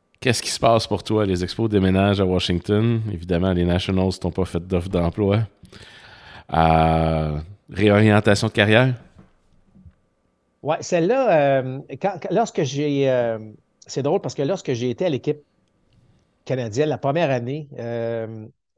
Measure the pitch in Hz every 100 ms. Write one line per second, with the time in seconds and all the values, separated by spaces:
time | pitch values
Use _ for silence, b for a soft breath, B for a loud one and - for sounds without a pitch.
0 | _ _ - 113 - - 123 113 - 98
1 | - 110 104 90 92 - 113 104 95 95
2 | 98 101 95 92 - 87 - 104 113 117
3 | 107 90 87 87 95 90 87 90 - 95
4 | 92 90 90 90 92 87 90 92 90 92
5 | 85 92 101 104 110 _ - B B B
6 | B B B B B 80 80 80 80 80
7 | 80 80 78 76 80 101 - 87 104 101
8 | 107 104 107 101 110 - 104 107 131 123
9 | - _ - _ _ _ _ _ - _
10 | _ _ _ _ _ _ 135 165 - 175
11 | 165 254 254 165 143 135 127 131 - 139
12 | 190 180 190 180 226 - 151 139 147 143
13 | 135 127 120 110 107 107 _ _ - -
14 | 139 190 156 - 143 185 - 123 123 117
15 | 180 131 - 139 _ _ _ _ _ _
16 | _ _ _ _ - 131 120 107 151 131
17 | 139 151 160 127 117 147 143 139 117 117
18 | 117 117 110 110 110 _ _